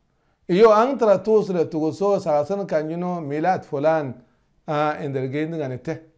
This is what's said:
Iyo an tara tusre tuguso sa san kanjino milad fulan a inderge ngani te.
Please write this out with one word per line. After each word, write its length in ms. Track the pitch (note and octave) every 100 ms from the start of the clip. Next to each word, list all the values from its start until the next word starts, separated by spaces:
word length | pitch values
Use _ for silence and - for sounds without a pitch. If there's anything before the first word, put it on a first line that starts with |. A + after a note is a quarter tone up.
| _ _ _ _ -
Iyo 260 | F3+ A3+
an 260 | G#3+ B3+ C4+
tara 200 | A3 F#3
tusre 460 | A3 A3 F3+ F3+
tuguso 560 | D3 D#3+ D#3 - G3+ G3
sa 240 | F#3 D3
san 220 | D3 G3+ E3+
kanjino 540 | D#3+ D#3 E3+ F3+ F3
milad 420 | C#3 D3+ E3+ F3+
fulan 500 | - C#3 D#3 D#3+ C#3 - _ _ _ _ -
a 320 | D3 D3+ D3+
inderge 420 | C#3 C3+ C3 D3 D#3
ngani 300 | E3 C3+ B2
te. 120 | D#3+ D#3 -